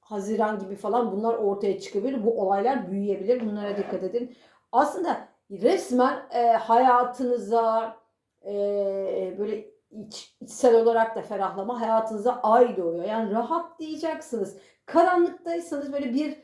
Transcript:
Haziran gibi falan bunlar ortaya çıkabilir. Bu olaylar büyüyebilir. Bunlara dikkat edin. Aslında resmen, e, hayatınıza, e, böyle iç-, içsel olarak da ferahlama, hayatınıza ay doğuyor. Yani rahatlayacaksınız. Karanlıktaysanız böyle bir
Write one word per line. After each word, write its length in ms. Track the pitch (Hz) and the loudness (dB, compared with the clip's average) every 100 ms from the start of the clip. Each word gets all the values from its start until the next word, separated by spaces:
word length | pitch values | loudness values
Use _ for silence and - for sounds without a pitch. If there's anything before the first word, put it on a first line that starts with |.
Haziran 580 | _ 208 196 220 214 214 | _ -8 -4 0 0 0
gibi 160 | 190 196 | -6 -6
falan 360 | 208 233 226 | -2 0 0
bunlar 220 | 190 226 | 0 -2
ortaya 460 | 226 202 202 214 185 | 0 0 0 -2 -2
çıkabilir. 460 | - 202 240 254 208 | -4 -4 -4 0 0
Bu 160 | 226 | 0
olaylar 500 | 190 196 226 262 180 | 0 2 2 0 -2
büyüyebilir. 540 | 196 202 196 190 247 220 | -4 -2 -2 0 -2 -2
Bunlara 320 | 208 202 202 | -4 -6 -6
dikkat 260 | 196 185 | -4 -6
edin. 320 | 185 226 240 - _ _ _ | -4 -6 -8 -12 _ _ _
Aslında 560 | 262 294 381 339 226 - _ _ | 2 2 0 -4 -4 -8 _ _
resmen, 640 | 196 214 381 - 247 254 294 - | 0 2 2 2 2 2 0 -4
e, 180 | 247 233 | 2 4
hayatınıza, 1500 | 226 - 233 262 247 247 - 247 240 202 226 226 220 226 - _ _ _ _ 196 | 4 4 6 6 6 4 -2 -2 -2 0 2 4 2 -2 -10 _ _ _ _ -8
e, 880 | 202 202 202 196 196 190 190 190 196 | -2 0 0 -2 -2 -4 -4 -4 -4
böyle 260 | 214 214 - _ _ | -4 -6 -10 _ _
iç-, 460 | 214 202 - - _ | -18 -16 -16 -20 _
içsel 340 | - - 262 226 | -16 0 4 6
olarak 400 | 226 226 226 220 | 6 2 0 -2
da 60 | |
ferahlama, 600 | - 202 190 185 196 240 | -8 -4 -4 -4 -6 -4
hayatınıza 580 | 220 226 220 214 226 254 | 0 0 0 -2 -2 0
ay 340 | 220 240 240 190 | 4 6 6 4
doğuyor. 280 | 170 170 180 | -4 -4 -4
Yani 260 | 220 220 | -4 -2
rahatlayacaksınız. 1300 | 214 233 330 330 - 311 302 330 302 - 226 185 - _ _ - | -2 -2 -4 -4 -12 -10 -6 -6 -6 -8 -6 -6 -8 _ _ -2
Karanlıktaysanız 1080 | 330 359 359 349 - 339 339 - 285 277 | 2 4 4 2 0 -6 -6 -6 -8 -6
böyle 200 | 277 277 | -6 -4
bir 240 | 247 302 262 | -2 -4 -6